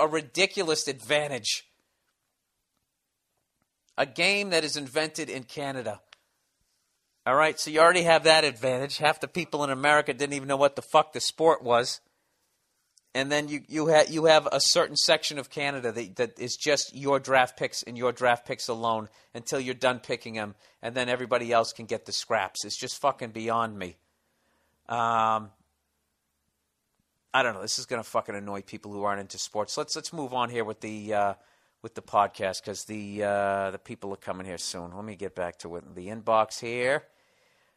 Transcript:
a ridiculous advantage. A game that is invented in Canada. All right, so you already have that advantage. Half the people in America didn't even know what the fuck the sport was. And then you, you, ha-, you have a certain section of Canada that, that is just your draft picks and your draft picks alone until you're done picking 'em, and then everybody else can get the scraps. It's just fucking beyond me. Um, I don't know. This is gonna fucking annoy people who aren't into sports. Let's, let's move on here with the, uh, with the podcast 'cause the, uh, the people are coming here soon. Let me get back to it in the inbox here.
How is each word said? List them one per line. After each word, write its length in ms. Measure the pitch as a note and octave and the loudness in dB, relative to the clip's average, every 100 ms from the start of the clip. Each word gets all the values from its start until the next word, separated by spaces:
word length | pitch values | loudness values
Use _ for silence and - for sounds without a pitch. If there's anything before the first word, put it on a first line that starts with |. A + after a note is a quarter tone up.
a 60 | D3+ | 2
ridiculous 840 | D#3 C#3 E3 F#3 G3+ E3 D#3 - | 0 -4 0 0 0 -2 0 -2
advantage. 760 | C3+ A2 D3 D3 B2+ G#2 - - _ _ _ _ _ _ _ _ _ _ _ _ _ _ _ _ _ _ _ _ _ _ - | -6 -2 0 0 -4 -4 -6 -8 _ _ _ _ _ _ _ _ _ _ _ _ _ _ _ _ _ _ _ _ _ _ -4
A 80 | C#3+ | -4
game 440 | B2 F3+ G3+ G3+ | 0 0 0 0
that 140 | E3 | 0
is 120 | D3+ D3 | 0 -4
invented 520 | C3+ D3 D#3 D#3 C#3+ | -4 -2 -4 -4 -8
in 160 | C3 | -8
Canada. 560 | A#2+ - C#3 C3+ A2 G2+ _ - _ _ _ _ _ _ _ _ _ _ - | -10 -8 -8 -6 -8 -10 _ -20 _ _ _ _ _ _ _ _ _ _ 2
All 80 | |
right, 260 | C3+ D#3 - | 4 4 2
so 100 | D#3+ | -2
you 100 | D#3 | 6
already 240 | E3+ F3+ | 8 8
have 200 | E3+ D#3+ | 6 6
that 200 | D#3 D#3+ | 8 6
advantage. 520 | D3+ A2+ C3 B2+ C#3+ - | 6 0 -2 0 -2 0
Half 240 | D3+ D#3 | 2 2
the 80 | - | -2
people 340 | F3+ D#3 D3 | -6 -4 -2
in 60 | C#3+ | -2
America 460 | C3 D3 D3+ C#3+ | 2 4 4 4
didn't 180 | B2 C#3+ | -2 -2
even 160 | C#3+ C3+ | -4 -2
know 80 | C#3 | 4
what 200 | C#3+ - | 2 2
the 60 | |
fuck 300 | - D#3 D3+ | 2 4 4
the 80 | B2 | 0
sport 420 | - - D#3+ D3+ | -4 2 4 4
was. 380 | A#2+ A#2+ B2+ - _ _ _ _ _ _ _ _ _ _ _ | 4 2 2 -4 _ _ _ _ _ _ _ _ _ _ _
And 180 | B2+ C#3 | -4 0
then 160 | D3 D3 | 0 -2
you, 140 | D3 - | -6 -8
you, 200 | D3+ D#3 | -4 4
ha-, 120 | D#3 - | 6 6
you 180 | D#3+ D#3+ | 4 6
have 200 | D#3 C#3+ | 6 6
a 100 | C#3+ | 0
certain 360 | - F3 D#3+ D3 | 2 2 0 0
section 420 | - D#3 - D3 | 2 2 0 -8
of 120 | B2 | -8
Canada 420 | D#3 C#3+ C#3 A#2+ | -6 -4 -4 -4
that, 240 | A2 G2+ F#2+ | -4 -6 -4
that 220 | A#2+ - | -4 -4
is 180 | B2 - | -8 -4
just 380 | D3+ C#3 - | 0 0 0
your 240 | C3 C#3 C#3 | -4 0 0
draft 400 | C3 C3 B2+ - | 4 4 4 0
picks 240 | C3+ - | -6 -6
and 160 | - A#2+ | -10 -4
your 140 | B2 | -2
draft 340 | A#2 B2+ A#2+ - | 2 2 2 0
picks 220 | C3 - | -8 -6
alone 400 | A2+ A#2 A2+ G#2+ _ _ | -2 0 -2 -4 _ _
until 240 | A#2+ A2+ C#3+ | -14 -6 -4
you're 140 | B2+ | -4
done 240 | B2 B2+ B2 | -2 0 0
picking 400 | - B2+ A#2+ A2 | -4 -6 -6 -8
'em, 160 | G#2 G2+ _ _ | -8 -10 _ _
and 140 | A#2 | -8
then 140 | B2+ B2 | -4 -2
everybody 440 | B2 A#2+ A#2+ A#2 | -2 0 -2 2
else 200 | A#2 A2+ | 2 2
can 140 | - A2+ | -2 -6
get 200 | A2+ - | -8 -6
the 60 | |
scraps. 520 | - - A2+ F#2 - | -8 -2 0 -2 -6
It's 140 | G#2+ - | -10 -8
just 220 | B2+ - | -8 -2
fucking 300 | C#3+ - A#2+ | -2 -2 -6
beyond 480 | A2 A2+ A#2 A2+ G#2 | -6 -2 0 -2 -4
me. 180 | F2+ - _ _ _ _ _ _ _ _ - | -10 -12 _ _ _ _ _ _ _ _ -8
Um, 600 | A#2 A#2 A2+ A2 A2 G#2 _ _ _ _ _ _ _ _ _ _ _ _ _ _ _ _ _ _ | -2 0 2 4 2 -2 _ _ _ _ _ _ _ _ _ _ _ _ _ _ _ _ _ _
I 80 | C3 | 0
don't 120 | B2 | 0
know. 80 | G2 | -2
This 160 | G#2+ - | -6 -6
is 80 | B2 | -6
gonna 180 | A#2+ | -8
fucking 320 | A2 A#2 - G2+ | -4 -4 -4 -8
annoy 260 | G2+ G2+ | -8 -10
people 300 | - G#2+ G#2 | -10 -14 -12
who 100 | G2+ | -4
aren't 180 | G2+ G2+ | -2 -4
into 180 | F#2+ - | -6 -10
sports. 380 | - G#2+ G#2 - | -8 -4 -4 -4
Let's, 200 | D3+ D#3+ | -6 -6
let's 160 | - | -8
move 200 | E3 C3 | -10 -6
on 160 | B2 A#2+ | -2 -2
here 160 | A#2+ | -2
with 160 | G#2+ G#2+ | -4 -6
the, 320 | A2 G#2+ G#2 | -10 -10 -4
uh, 220 | G#2 G2+ F#2+ _ _ _ _ | 0 0 -2 _ _ _ _
with 120 | A2+ | -18
the 80 | - | -16
podcast 600 | - A2 G2+ - F#2+ F#2 | -2 2 2 0 -4 -4
'cause 220 | - G2 | -8 -10
the, 400 | - G#2+ G2+ G2+ | -10 -10 -8 -4
uh, 460 | G2+ G2+ G2+ G2 G2 | 0 2 2 0 -2
the 80 | F#2+ | -6
people 340 | - A#2 G2+ | -12 -12 -10
are 40 | F#2+ | -10
coming 300 | - F#2 F#2+ | -8 -10 -8
here 120 | E2+ | -8
soon. 360 | - F2+ F2 | -8 -8 -12
Let 100 | F#2 | -12
me 120 | A2 F#2 | -12 -10
get 180 | F#2+ | -10
back 240 | - F2 - | -6 -6 -6
to 160 | E2+ E2+ | -12 -12
it 80 | |
in 100 | - | -12
the 140 | F2+ F#2 | -14 -12
inbox 520 | A2+ A2 A2 G#2+ - | -8 2 2 2 -2
here. 440 | A#2 A#2+ B2 D3 - _ _ _ _ _ _ | -8 -4 0 -2 -4 _ _ _ _ _ _